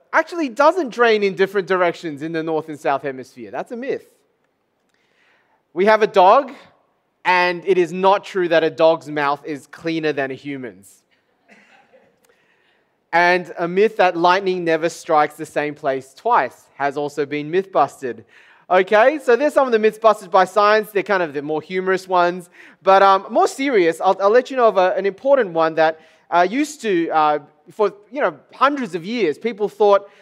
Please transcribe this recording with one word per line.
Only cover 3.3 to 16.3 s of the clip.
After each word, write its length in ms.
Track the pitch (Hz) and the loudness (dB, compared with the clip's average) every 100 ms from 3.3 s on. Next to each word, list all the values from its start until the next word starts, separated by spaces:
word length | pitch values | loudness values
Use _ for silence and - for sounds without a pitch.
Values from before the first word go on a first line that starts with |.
| - 107 | -18 -14
That's 180 | 123 180 | -12 -12
a 60 | 233 | -10
myth. 360 | 262 143 - _ _ _ _ _ _ _ _ _ _ _ _ _ _ _ _ | -8 -8 -10 _ _ _ _ _ _ _ _ _ _ _ _ _ _ _ _
We 120 | 160 | -2
have 180 | 202 220 | 2 4
a 60 | 214 | 2
dog, 420 | 196 185 240 277 - - _ _ _ _ _ | 4 6 6 2 -8 -20 _ _ _ _ _
and 400 | - 180 180 175 | -2 0 0 -2
it 140 | 165 180 | -2 0
is 140 | 170 | 0
not 320 | 185 190 202 | 0 0 0
true 240 | - 196 175 | -2 -6 0
that 160 | 165 | 0
a 60 | 156 | 0
dog's 380 | 147 160 165 139 | 2 2 2 -2
mouth 360 | 151 143 143 156 | -4 -4 -4 -8
is 220 | 143 120 | -14 -14
cleaner 440 | - 165 165 156 | -12 -8 -4 -4
than 200 | 143 135 | -4 -6
a 20 | |
human's. 680 | 131 143 139 123 92 101 _ _ _ _ _ _ _ _ _ _ _ _ _ _ _ _ _ _ _ _ _ _ | -8 -12 -12 -12 -16 -20 _ _ _ _ _ _ _ _ _ _ _ _ _ _ _ _ _ _ _ _ _ _
And 420 | 170 175 180 165 - | 0 2 0 -2 -8
a 120 | 170 | -4
myth 300 | 180 214 220 | 0 0 2
that 180 | 185 170 | 0 2
lightning 480 | 175 185 196 185 | 2 2 0 -4
never 240 | 165 160 165 | -2 -2 -2
strikes 480 | - - 156 151 151 | -6 -2 0 0 -4
the 100 | 151 | -10
same 300 | 156 147 147 | -6 -6 -6
place 360 | 151 135 131 | -4 -4 -8
twice 500 | _ 226 | _ -2